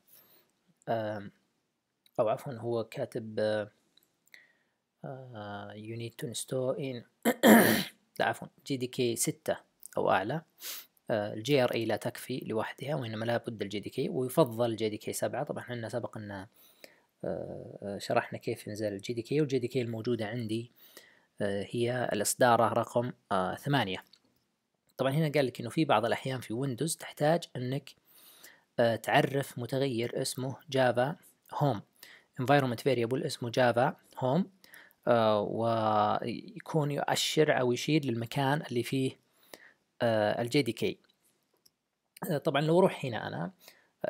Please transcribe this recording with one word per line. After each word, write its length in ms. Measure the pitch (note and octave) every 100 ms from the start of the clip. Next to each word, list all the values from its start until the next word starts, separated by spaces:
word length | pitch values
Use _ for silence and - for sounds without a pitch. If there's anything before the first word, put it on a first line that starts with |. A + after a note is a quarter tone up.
| _ - _ _ _ _ _ _ -
آه، 420 | A2+ G#2+ G#2+ G2+ _ _ _ _ _ _ _ _ -
أو 80 | G#2+
عفوًا 240 | A#2 C#3+
هو 320 | A2+ A#2 A#2
كاتب، 560 | A2 - A#2+ B2+ A2 A2
آه، 300 | G#2+ G#2+ G2+ _ _ _ _ _ _ - _ _ _ _ _ _
آه، 680 | C#3+ C3 C3 A2+ G#2 G2+ G#2 G#2
you 200 | G#2+ A#2
need 140 | A#2 -
to 60 | C3+
install 480 | A2 - C3 B2+ -
in، 260 | C3+ A#2+ - _
<clears throat> 960 | A#3 - C4 A3 A#3 G#3+ - - _ -
لا 60 | -
عفوًا، 220 | - - _ -
جي 100 | C3+
دي 100 | B2+
كي 300 | - B2 A#2
ستة 400 | - - - - - _ - G2+
أو 140 | G2
أعلى. 320 | G2+ G#2 D#3 - _ - - - _ -
آه، 240 | A#2 G#2
الجي 280 | A2 A2 C#3+
ار 100 | B2
اي 100 | A#2
لا 120 | A2 G#2
تكفي 420 | B2 - - - -
لوحدها، 480 | A2 - - C3
وإنما 300 | D3+ A2+ A2
لا 120 | A2+ A#2
بد 260 | - G#2+
الجي 180 | G2 G#2
دي 100 | G2
كي، 180 | - C#3
ويفضل 680 | C#3 B2+ E3 D3 A2+ A#2+ A2
جي 120 | A2
دي 80 | G#2
كي 160 | -
سبعة. 320 | G2 A2 A#2
طبعًا 200 | D3 -
احنا 240 | - A#2+ A2
سبق 280 | B2 - A2
أن، 140 | G#2
آه، 160 | G2 F#2+ _ _ _ - _ _ _
آه، 760 | F#2 E2+ E2+ F#2 - - G2+ G2
شرحنا 400 | - A#2+ - A#2
كيف 300 | - A2+ -
إنزال 240 | G#2+ G#2+
الجي 200 | G2 G2
دي 100 | A#2
كي، 180 | A2 C#3+
والجي 180 | D3 C3
دي 100 | A#2
كي 140 | C3
الموجودة 440 | A#2 A2+ A2+ A#2 G#2
عندي، 460 | B2 A2 A2+ A#2+ _ - - - _ _ -
آه، 260 | - G2+ F#2+
هي 380 | A#2+ A#2 B2 B2
الإصدارة 560 | - G#2 - B2 A#2 A2
رقم، 440 | A2+ A2 A#2+ B2 - -
آه، 220 | F#2+ F#2
ثمانية. 500 | F2+ - C#3+ G2+ F2+ - _ _ _ _ _ _ _ _ -
طبعًا 140 | C3
هنا 160 | C#3+ D#3
قال 180 | D3 C3
لك 140 | -
إنه 100 | A#2+
في 140 | E3
بعض 200 | D3 A2
الأحيان 360 | A2+ G#2 C3 C3
في 140 | -
ويندوز 420 | A2 C#3 A#2 D#3+ -
تحتاج 480 | - - D3 E3+ - B2+
إنك، 380 | B2 C3+ - - _ - - - - - _ -
آه، 180 | A#2 A2
تعرف 640 | - B2 C#3+ C#3 C3+ -
متغير 640 | A#2 C3 C#3 A2+ - -
اسمه 340 | C3 - C3 A#2+ -
جافا 460 | C3 B2+ A#2 C3 F3 - _ -
هوم، 280 | - D3 G2+ - _ - - _ -
environment 380 | B2+ C#3+ C3 A2+
variable 460 | C#3+ A#2+ A2+ C3 C#3+
اسمه 240 | - A#2
جافا 460 | B2 B2 A#2 C#3 - _ -
هوم، 320 | B2+ D3+ A3+ _ - - - _ -
آه، 320 | A#2+ A2 G#2+
ويكون 1500 | G2 G#2 A2+ A2+ A2 G#2+ G#2 G#2+ A#2+ - - - - E3 C#3+
يؤشر 720 | C#3+ - C3+ - - D3+ B2+
أو 120 | B2+
يشير 320 | B2 - D3+
للمكان 580 | C3+ A#2 A2+ C#3+ C3+ D3
اللي 200 | - B2
فيه، 300 | - C3+ C3 - _ _ - - - _ _ -
آه، 400 | A#2 A2 G#2+ -
الجي 200 | A#2+ D3
دي 100 | A#2
كي. 260 | A2 G2 - _ _ _ _ _ _ _ _ _ _ _ - -
آه، 80 | D3
طبعًا 220 | E3 C#3
لو 180 | D#3 E3+
أروح 260 | F#3+ -
هنا 220 | C3+ A2 G#2
أنا 260 | - - - - - _ _